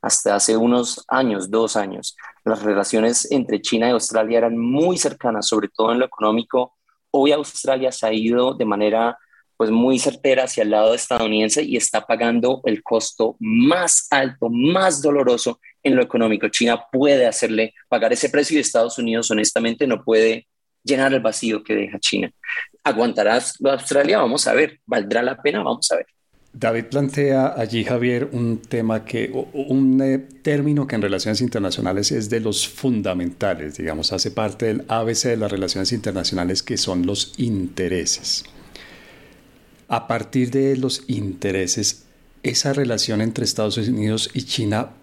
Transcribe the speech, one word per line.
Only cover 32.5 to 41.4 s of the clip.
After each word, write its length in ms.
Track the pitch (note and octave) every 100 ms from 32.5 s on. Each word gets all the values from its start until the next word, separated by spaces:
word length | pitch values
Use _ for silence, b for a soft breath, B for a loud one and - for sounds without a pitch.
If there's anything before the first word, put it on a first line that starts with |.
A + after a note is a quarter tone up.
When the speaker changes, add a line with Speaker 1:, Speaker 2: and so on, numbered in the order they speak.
| G2 -
Speaker 2:
fundamentales, 1120 | - C3+ A#2 G2 F2+ F2 - G#2 E2 D2+ D2
digamos, 360 | E2 D#2 D2+
hace 180 | F#2 G#2+
parte 360 | - G#2+ - A2+
del 180 | G#2+ -
A 160 | A2+
B 100 | A2+
C 160 | A2+ C3
de 80 | A#2
las 140 | G#2+
relaciones 400 | G2 F#2+ G2 F#2
internacionales, 720 | A#2+ G#2+ F#2 E2 F#2+ F2 F#2
que 140 | - G2+
son 280 | - F2+ F2
los 320 | G2+ - -
intereses. 1080 | A#2+ G2+ F2+ - F2+ F2+ D#2+ - - - - B B B B B B B B B B B _ _ _
A 140 | A#2 -
partir 440 | A#2 G#2+ C3 B2
de 260 | C3+ C3+ C3+
los 260 | C3 - -
intereses, 1000 | G#2 G2 F#2